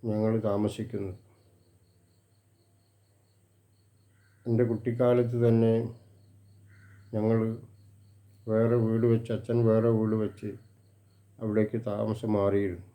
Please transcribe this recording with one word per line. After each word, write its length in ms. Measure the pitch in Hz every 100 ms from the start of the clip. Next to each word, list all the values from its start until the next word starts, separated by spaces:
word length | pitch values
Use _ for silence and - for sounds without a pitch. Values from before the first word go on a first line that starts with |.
| 117
ഞങ്ങൾ 240 | 107 110 113 107
താമസിക്കുന്നത്. 720 | 101 104 104 107 101 98 92 _ _ _ _ _ _ _ _ _ _ _ _ _ _ _ _ _ _ _ _ _ _ _ _ _ _ _ _ _ _ _ _ -
എൻ്റെ 200 | 113 120
കുട്ടിക്കാലത്ത് 680 | 110 123 117 123 123 120 120 117
തന്നെ 300 | 113 113 113 123 - - _ _ - _ - - - - - - 110
ഞങ്ങൾ 240 | 110 113 113 113 - - - - _ _ _ _ -
വേറെ 300 | 110 117 120 110
വീട് 200 | 113 117
വെച്ച്, 180 | 113 117 110
അച്ഛൻ 220 | - 117 117
വേറെ 200 | 110 117 113
വീട് 180 | 110 110
വെച്ച് 280 | 104 - 107 98 - _ _ _ _ _ _ _
അവിടേക്ക് 380 | 113 104 107 113 110
താമസം 400 | 104 110 107 113 104
മാറിയിരുന്നു. 480 | 98 98 101 87 -